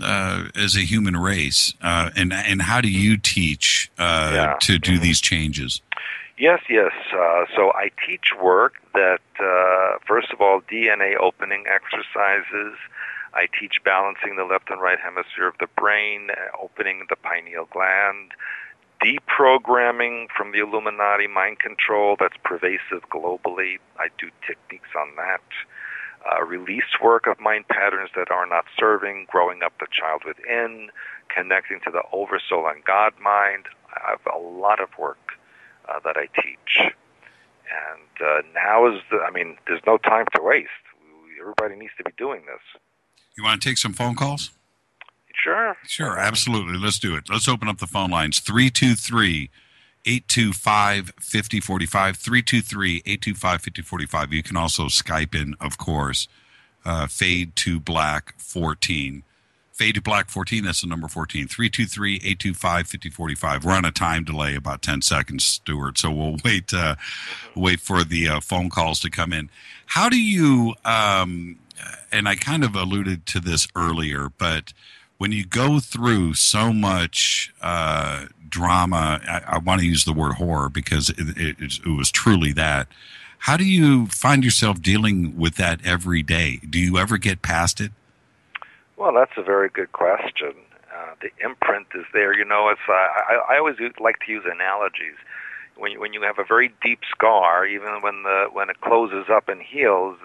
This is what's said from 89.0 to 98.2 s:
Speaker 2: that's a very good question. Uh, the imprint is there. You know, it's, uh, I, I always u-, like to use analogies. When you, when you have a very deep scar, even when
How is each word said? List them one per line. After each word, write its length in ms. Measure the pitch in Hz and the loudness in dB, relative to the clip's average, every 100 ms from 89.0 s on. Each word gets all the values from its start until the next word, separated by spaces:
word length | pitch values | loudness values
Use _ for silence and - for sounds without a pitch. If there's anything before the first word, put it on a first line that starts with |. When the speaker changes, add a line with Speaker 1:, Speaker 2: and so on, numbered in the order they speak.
| 196 | 2
Speaker 2:
that's 180 | 123 131 - | 4 4 0
a 60 | |
very 240 | 92 98 95 | 0 2 2
good 240 | - 92 | -2 -6
question. 600 | - 90 98 - - 76 - _ _ - | 0 2 2 -2 -6 -8 -10 _ _ -20
Uh, 220 | 85 82 80 | -16 -16 -12
the 80 | - - | -14 -6
imprint 420 | 117 127 - 101 98 | -6 -2 0 0 -4
is 100 | 92 85 | -12 -2
there. 240 | 110 101 104 | 2 4 2
You 80 | |
know, 240 | 101 104 107 | 2 4 4
it's, 120 | 104 - | 2 2
uh, 40 | |
I, 480 | 95 95 104 - 117 - | 4 4 2 2 2 4
I 80 | 139 | 2
always 180 | 156 113 | 2 -2
u-, 140 | 120 117 | -8 -2
like 180 | 110 110 - | 0 0 -6
to 60 | |
use 100 | 107 | -6
analogies. 720 | 87 87 92 101 101 - 82 73 - - - - - - | -6 -4 -2 0 -2 -4 -12 -14 -18 -16 -14 -16 -18 -8
When 160 | 101 | -8
you, 80 | 104 | -6
when 120 | 104 | -8
you 100 | 107 | -2
have 180 | 104 104 | -2 -2
a 40 | |
very 280 | 98 113 123 - | 2 4 4 0
deep 160 | 117 117 - | -2 -2 -6
scar, 560 | - 110 107 87 87 | 2 4 6 6 4
even 380 | 95 101 104 104 | 2 -2 -6 -4
when 220 | 101 101 | -4 -4